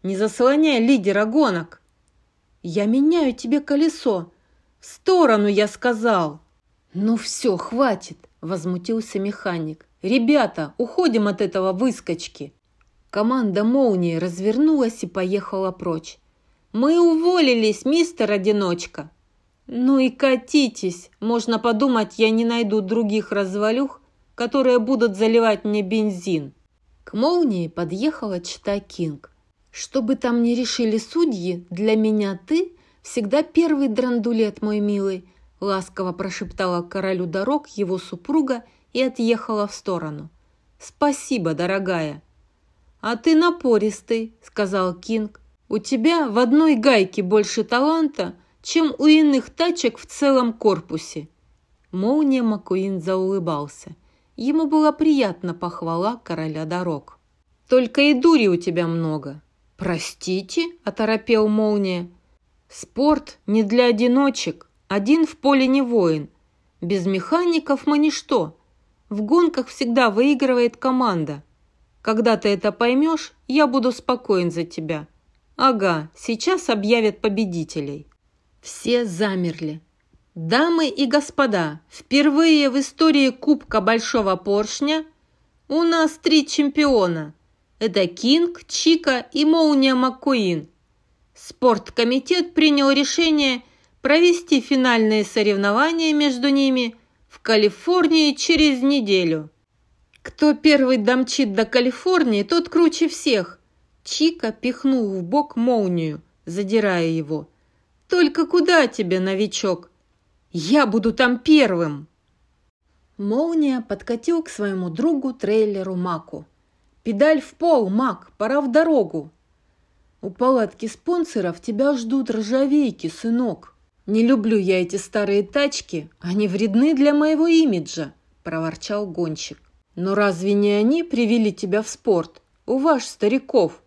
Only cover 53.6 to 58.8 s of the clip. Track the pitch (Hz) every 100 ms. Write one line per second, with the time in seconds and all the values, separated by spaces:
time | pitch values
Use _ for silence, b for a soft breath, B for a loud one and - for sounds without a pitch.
53.6 | 147 - - 165 _ _ _ - 240 311
54.6 | 311 302 302 294 311 277 214 170 180 170
55.6 | 175 - 165 165 202 240 - 160 160 156
56.6 | 160 175 175 147 - _ _ _ _ _
57.6 | _ 254 240 285 285 254 330 311 208 175
58.6 | 175 170